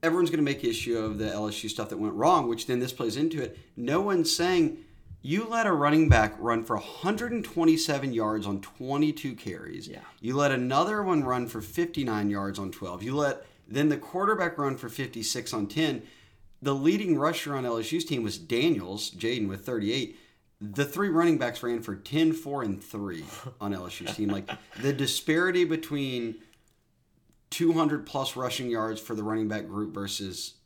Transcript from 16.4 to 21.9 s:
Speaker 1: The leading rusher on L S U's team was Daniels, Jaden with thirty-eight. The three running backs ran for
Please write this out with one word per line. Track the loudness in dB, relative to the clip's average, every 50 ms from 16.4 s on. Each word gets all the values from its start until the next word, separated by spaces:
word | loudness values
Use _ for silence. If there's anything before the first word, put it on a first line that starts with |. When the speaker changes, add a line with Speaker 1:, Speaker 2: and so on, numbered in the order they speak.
| -20 -20 -20 -6
Speaker 1:
The | -2 -2 0
leading | 4 4 4 4 4 4 2 2
rusher | 2 2 0 0 -2 -4 -4 -4
on | -4 -2
L | -2 -2 -2
S | -2 -2 -2
U's | -2 -2
team | 0 -2 -2 -2
was | -2 -4 -6
Daniels, | -4 -2 0 2 4 4 2 2 0 -6 -6 -6 -6 -8 -8
Jaden | -4 -2 -2 0 0 -2
with | -2 -4 -6 -6
thirty-eight. | -4 -2 0 0 0 0 0 -2 -4 -8 -16 -20 _ _ _ _ _ _ _
The | -12 -10 -2 -2 -2
three | -2 0 -2 0 2
running | 4 4 6 6 6 6
backs | 4 2 0 -4 -4
ran | -2 -2 -2
for | -4 -6